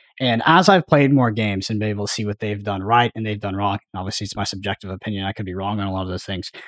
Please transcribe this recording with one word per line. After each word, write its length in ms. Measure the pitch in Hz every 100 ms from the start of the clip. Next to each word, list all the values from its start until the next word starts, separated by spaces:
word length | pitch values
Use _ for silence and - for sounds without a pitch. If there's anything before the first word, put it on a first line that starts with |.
| _ -
And 220 | 127 113
as 240 | - 170 185
I've 180 | 190 -
played 240 | 147 135
more 200 | 139 120
games 400 | 110 107 98 -
and 100 | 110
been 80 | 107
able 180 | 104 101
to 60 |
see 140 | - 104
what 120 | 101
they've 240 | 107 101
done 200 | 101 98
right 280 | 98 120 120
and 120 | 113 110
they've 140 | 104
done 160 | 101 98
wrong, 220 | 101 98 -
and 60 | 95
obviously 280 | 95 - 101
it's 100 | 104
my 80 |
subjective 460 | 98 95 98 95 95
opinion, 340 | 95 - 101
I 80 | 95
could 140 | - 92
be 80 |
wrong 260 | 92 98 107
on 60 | 98
a 60 |
lot 100 | 95
of 60 | 92
those 160 | 92
things. 280 | - 92 - -